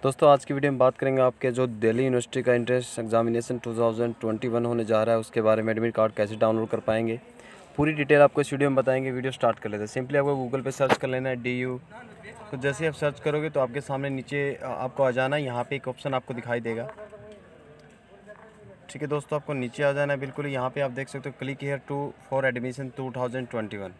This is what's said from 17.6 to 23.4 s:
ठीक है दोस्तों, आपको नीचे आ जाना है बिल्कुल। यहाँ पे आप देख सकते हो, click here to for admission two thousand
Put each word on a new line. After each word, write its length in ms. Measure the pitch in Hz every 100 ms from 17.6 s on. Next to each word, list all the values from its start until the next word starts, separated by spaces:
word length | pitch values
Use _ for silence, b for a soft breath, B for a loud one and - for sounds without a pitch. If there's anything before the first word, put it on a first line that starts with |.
| - 151 - - _ 202 202 208 - - - - -
ठीक 120 | -
है 60 | 147
दोस्तों, 320 | 147 139 151
आपको 140 | 143
नीचे 300 | 143 123 -
आ 80 | 143
जाना 220 | 139 143
है 60 | 139
बिल्कुल। 280 | 135 131 147
यहाँ 220 | 135 127
पे 120 | 131
आप 100 | 139
देख 160 | 123 131
सकते 220 | 143 139
हो, 160 | 127 131
click 180 | 139
here 160 | 139 139 -
to 200 | 143 143 - -
for 220 | 135 131
admission 400 | 123 123 127 135 -
two 180 | 131 127
thousand 340 | 127 123